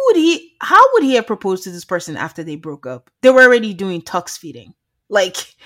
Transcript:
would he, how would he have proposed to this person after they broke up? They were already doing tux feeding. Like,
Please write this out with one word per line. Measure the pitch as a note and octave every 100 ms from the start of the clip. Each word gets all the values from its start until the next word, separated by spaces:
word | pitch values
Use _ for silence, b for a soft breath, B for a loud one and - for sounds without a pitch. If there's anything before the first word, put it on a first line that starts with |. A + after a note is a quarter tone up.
| C5
would | F4+
he, | D#4+ E4 - -
how | - F#4+ C5+
would | A#4+
he | C#4 B3
have | A3+
proposed | G#3 G3 F#3 F#3
to |
this | F3 -
person | F3 E3+ -
after | D#3+ -
they | D#3+ D3+
broke | D#3 C#3+ B2+
up? | B2 _ _
They | B3+
were | B3+
already | B3+ A#3+ A3
doing | F3+ G3 E3+
tux | - F3+ F3 -
feeding. | E3 A#2+ F2+ _ _ _ -
Like, | G#3+ F#3 - - _